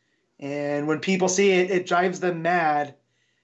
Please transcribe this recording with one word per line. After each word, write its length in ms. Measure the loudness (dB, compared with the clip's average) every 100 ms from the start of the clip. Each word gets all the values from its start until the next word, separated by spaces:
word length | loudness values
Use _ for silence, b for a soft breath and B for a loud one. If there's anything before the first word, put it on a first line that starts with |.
| _ _ _ _
And 460 | -10 -6 -4 -2 -2
when 120 | -2
people 280 | 0 0 2
see 220 | 4 4
it, 200 | 4 2
it 160 | -2 0
drives 340 | 0 0 -2
them 200 | -4 -2
mad 540 | 0 0 2 0 -4 -10 _ _ _ _